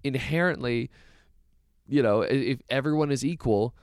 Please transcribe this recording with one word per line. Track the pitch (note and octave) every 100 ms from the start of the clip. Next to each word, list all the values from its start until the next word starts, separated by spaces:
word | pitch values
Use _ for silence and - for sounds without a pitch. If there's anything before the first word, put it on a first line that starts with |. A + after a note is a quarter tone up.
inherently, | C#3 B2+ B2+ E3 F3+ - B2 A#2+ - - - _ _ _ _ _ _ _ -
you | C#3
know, | A2+ G#2+
i-, | -
if | C3+ B2+ B2+ -
everyone | C3+ D3 D3+ D3
is | C3+ C#3
equal, | E3+ A#2+ G2+ A#2 -